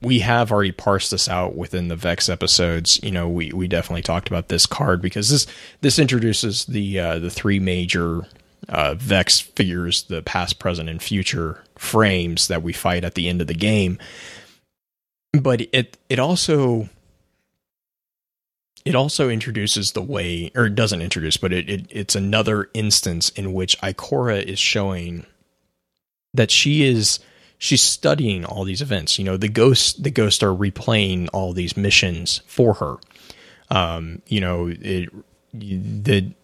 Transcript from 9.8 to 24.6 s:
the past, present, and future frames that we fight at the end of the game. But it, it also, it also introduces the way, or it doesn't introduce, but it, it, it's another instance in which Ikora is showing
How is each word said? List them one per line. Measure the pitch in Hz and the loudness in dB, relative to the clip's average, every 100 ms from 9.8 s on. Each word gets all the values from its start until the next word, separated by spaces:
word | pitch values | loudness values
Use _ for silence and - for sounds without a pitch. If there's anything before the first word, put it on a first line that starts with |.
| 87 87 | -2 -4
the | - 85 | -4 -8
past, | 78 95 90 - | -4 -4 -2 -4
present, | 95 87 80 | -4 -4 -6
and | 82 | -8
future | - 101 92 - 82 73 - - | -4 -2 -2 -2 -4 -8 -16 -12
frames | - 113 107 92 87 82 - | 0 4 4 2 0 -2 0
that | 87 | -2
we | 82 | -4
fight | 82 98 90 | -4 -2 -2
at | 87 | -2
the | 92 85 | -4 -2
end | 90 | -2
of | 80 | -2
the | |
game. | 85 107 110 92 92 - - - - - _ _ _ _ _ _ _ _ | -2 2 2 2 -2 -8 -20 -20 -20 -20 _ _ _ _ _ _ _ _
But | 151 135 120 - | 2 2 0 0
it, | 131 120 - - | 0 -2 -8 -4
it | 127 | 0
also, | 139 180 - 151 131 117 104 - _ _ _ _ _ _ _ _ _ _ _ _ _ _ _ _ _ _ | 2 2 2 2 2 0 -2 -12 _ _ _ _ _ _ _ _ _ _ _ _ _ _ _ _ _ _
it | - | 0
also | 127 143 - 135 | 2 2 2 0
introduces | 113 117 110 101 - 98 | 0 -2 -4 -2 0 -2
the | - | -4
way, | 92 131 90 85 85 | -4 -4 -4 -4 -4
or | - 113 | 2 2
it | |
doesn't | 104 110 95 | 4 0 0
introduce, | 85 90 80 - | -2 -4 -2 0
but | 95 | 0
it, | 90 78 | -2 -2
it, | 98 - | -6 -8
it's | - 98 - | -10 -4 -2
another | 98 107 110 104 98 | 2 2 2 0 -2
instance | 110 107 - 95 82 - | -4 0 0 0 -2 -4
in | - 98 | -4 -4
which | 92 92 - | -2 -2 -2
Ikora | 98 98 - 139 123 101 | -2 -6 -4 -2 0 0
is | 95 | -2
showing | 98 | -2